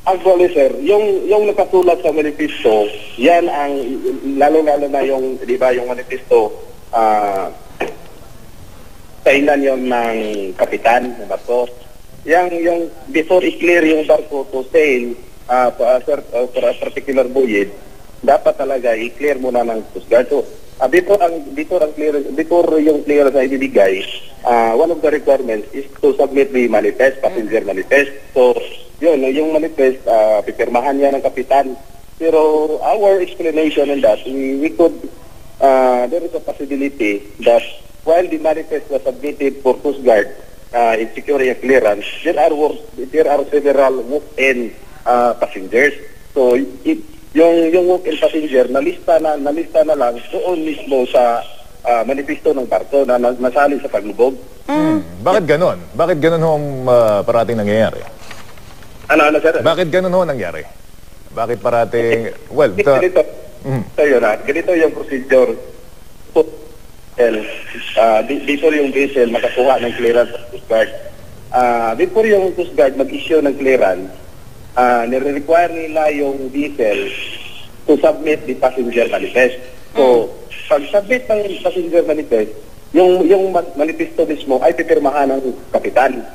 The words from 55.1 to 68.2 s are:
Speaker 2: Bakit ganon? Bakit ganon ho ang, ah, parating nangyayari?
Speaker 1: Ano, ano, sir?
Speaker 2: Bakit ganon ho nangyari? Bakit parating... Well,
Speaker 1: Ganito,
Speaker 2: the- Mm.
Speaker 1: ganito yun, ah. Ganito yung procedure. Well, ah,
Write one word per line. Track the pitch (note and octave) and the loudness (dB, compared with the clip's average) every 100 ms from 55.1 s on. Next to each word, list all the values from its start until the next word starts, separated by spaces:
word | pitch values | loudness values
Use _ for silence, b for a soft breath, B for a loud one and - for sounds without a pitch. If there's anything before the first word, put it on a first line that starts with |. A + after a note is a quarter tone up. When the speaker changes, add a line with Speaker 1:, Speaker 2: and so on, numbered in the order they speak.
| F2+ | -4
Speaker 2:
Bakit | B2+ G3+ D#3 | 0 0 2
ganon? | D3+ F3 F#2 F2 | 2 2 -2 -10
Bakit | A#2 E3 E3+ | -2 0 2
ganon | D#3+ E3 | 2 2
ho | D#3+ | 0
ang, | D3+ D3 C3+ B2+ | 0 -2 -4 2
ah, | B2 A2 G#2 | 4 4 2
parating | F#2+ A#2 A2 A2+ | 2 0 0 -2
nangyayari? | G#2 G#2+ G2+ - - - - - - - - - - - - | 0 2 0 -2 -14 -16 -18 -16 -18 -18 -20 -20 -20 -20 0
Speaker 1:
Ano, | D#3 D3+ | 2 4
ano, | D3+ | 4
sir? | D#3 E3 | 2 2
Speaker 2:
Bakit | D3+ E3 F3 | 0 0 0
ganon | F3+ F#3 | 0 0
ho | F#3 | 0
nangyari? | E3+ C3+ F2+ D#2+ D2 - - - - - - | 0 -4 -6 -10 -14 -18 -20 -20 -20 -20 -14
Bakit | A2 A2+ A2+ | -8 -4 -2
parating... | A#2 A#2 A2 A#2 A#2 A2+ A2 - - | 0 0 0 0 0 0 -2 -10 -8
Well, | A#2 C#3 | 2 2
Speaker 1:
Ganito, | F2+ C#3+ C3 | 2 2 4
Speaker 2:
the- | F3+ F3+ - - - - | 4 2 0 -4 -18 -12
Mm. | C3+ C3 | -6 -4
Speaker 1:
ganito | G2 - | -4 0
yun, | D3 B2 | 2 4
ah. | A#2 G#2+ | 2 -2
Ganito | - D3+ E3 | -4 -4 0
yung | E3 D#3 | 2 2
procedure. | D3 - C3+ B2 C3 A#2+ A2+ - - - - - - - E3 - - - - - - - | 0 -8 -8 2 4 4 0 -10 -20 -20 -20 -20 -20 -4 0 0 -4 -18 -20 -20 -20 -18
Well, | - A#2+ A2 G#2+ - - - - | 0 0 0 -8 -12 -12 -12 -6
ah, | - A2+ A2 | 2 4 4